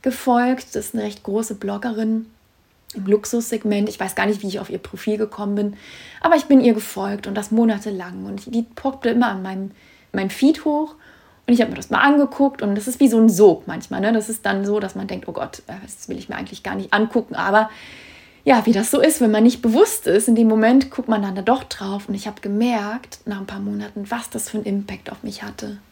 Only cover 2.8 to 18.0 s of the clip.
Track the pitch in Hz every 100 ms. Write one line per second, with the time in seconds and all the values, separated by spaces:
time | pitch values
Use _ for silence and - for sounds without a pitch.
2.8 | _ - 190 208 - 233 226 220 214 202
3.8 | 208 - 190 - 196 202 202 190 185 190
4.8 | - 190 - 214 214 - 202 202 208 202
5.8 | - - - - 330 320 - 277 240 214
6.8 | - 196 196 202 202 202 208 220 226 202
7.8 | 208 196 180 185 196 196 247 233 226 -
8.8 | 269 269 233 240 240 196 185 190 196 -
9.8 | _ _ _ 196 190 - 269 320 302 294
10.8 | 311 - - - _ _ - 240 220 -
11.8 | - - 277 285 277 - 277 277 208 202
12.8 | 233 247 269 226 226 185 208 160 - -
13.8 | - - 202 226 214 220 202 196 202 208
14.8 | 196 196 196 185 - - - - - 185
15.8 | - - - - - - 190 196 190 190
16.8 | 190 208 226 240 - - 180 208 220 -
17.8 | - -